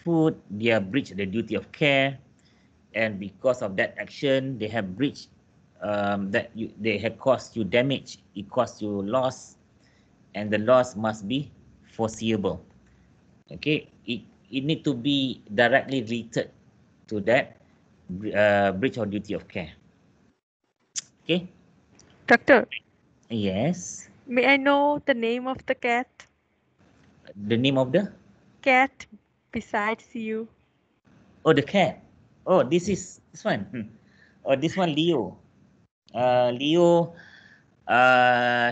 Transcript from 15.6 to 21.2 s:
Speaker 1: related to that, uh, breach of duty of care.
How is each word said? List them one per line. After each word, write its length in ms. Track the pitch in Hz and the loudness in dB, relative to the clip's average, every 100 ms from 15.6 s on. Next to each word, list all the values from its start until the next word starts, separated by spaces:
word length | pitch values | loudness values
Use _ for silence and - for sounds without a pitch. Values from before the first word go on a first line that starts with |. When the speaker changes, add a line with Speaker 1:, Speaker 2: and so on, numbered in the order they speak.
| 120 131 127 135 | 4 2 0 -4
Speaker 1:
related 480 | 110 117 113 139 - - _ _ _ _ - | -4 -6 -6 -6 -6 -12 _ _ _ _ -10
to 120 | 107 | -4
that, 360 | 101 131 - - _ _ _ _ - 90 107 98 | 2 2 0 -12 _ _ _ _ -14 -10 -4 2
uh, 360 | 104 101 98 | 4 4 2
breach 260 | 95 127 123 | 0 -4 -2
of 120 | 104 | -4
duty 220 | 104 - | -6 -6
of 140 | 87 - | -10 -8
care. 240 | 98 78 - _ _ _ _ _ _ _ _ _ _ _ - - _ | -12 -12 -16 _ _ _ _ _ _ _ _ _ _ _ -14 -14 _